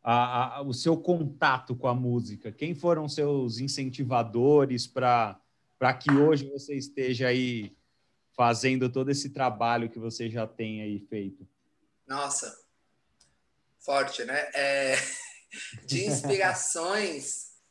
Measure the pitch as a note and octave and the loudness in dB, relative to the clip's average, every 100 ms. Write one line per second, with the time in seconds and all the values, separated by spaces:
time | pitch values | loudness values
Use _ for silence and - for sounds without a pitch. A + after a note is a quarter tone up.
0 | A2+ A#2+ B2 B2 B2 C3 C#3+ B2 E3 E3 | 4 2 4 0 -2 -4 -6 -2 2 2
1 | F3+ F3 D3 - D3 C3 - B2 C3 B2 | 2 0 0 0 2 2 -2 -2 0 0
2 | B2 A#2+ G2+ G2+ A2 G#2+ D3+ C#3+ F3 D#3+ | 0 0 -2 -10 -12 -6 -6 -2 2 2
3 | D3 C#3+ D3 C#3+ B2 A2 C#3 C#3 C3 B2 | 0 0 0 2 0 -4 -6 -4 -6 -4
4 | B2 B2 A2 A#2 C3+ D3 C3+ B2 - C3+ | 0 0 0 2 6 6 6 0 -4 0
5 | B2 A#2+ G#2+ G2 _ _ _ _ B2+ C3 | 4 4 2 -4 _ _ _ _ 0 2
6 | - C#3 D3 D3 C3+ C#3 D3 C#3+ - - | 4 6 6 4 0 -10 -8 -8 -6 -4
7 | B2+ A#2+ B2+ B2+ B2+ A#2+ G2+ _ _ _ | -2 0 2 2 0 -2 -8 _ _ _
8 | _ _ _ - A#2+ A#2 C3 C3 B2+ C3 | _ _ _ 2 2 4 2 2 0 0
9 | C3 C#3+ C#3+ C#3 B2+ G#2 A#2 A#2+ A2+ A#2 | 0 -2 -2 -2 -2 0 0 0 -2 -6
10 | A2+ A2 A#2 A#2 A2 - A2 G#2+ G#2+ G2+ | -8 -6 -6 -4 -6 -6 -6 -6 -6 -8
11 | G2+ G#2+ G2 F#2+ G2 _ _ _ _ _ | -8 -8 -8 -12 -20 _ _ _ _ _
12 | _ C#3 C#3+ C3+ A#2 - _ _ _ _ | _ -6 -4 -4 -6 -14 _ _ _ _
13 | _ _ _ _ _ _ _ _ - C#3 | _ _ _ _ _ _ _ _ -2 0
14 | C3 - A#2+ C#3+ D3+ C#3+ C#3 C#3 C3+ C3 | 0 -4 -4 -4 -2 -2 0 2 2 0
15 | - - - - _ - - A#2+ - C#3+ | -2 -10 -14 -20 _ -16 -14 -14 -4 -2
16 | G3+ F3+ C#3 G3 F#3 F#3 - E3+ F3 G#3 | 0 -2 0 2 2 0 -4 -2 -2 -2
17 | G3 D3 C3 - - _ _ | -2 -6 -8 -10 -12 _ _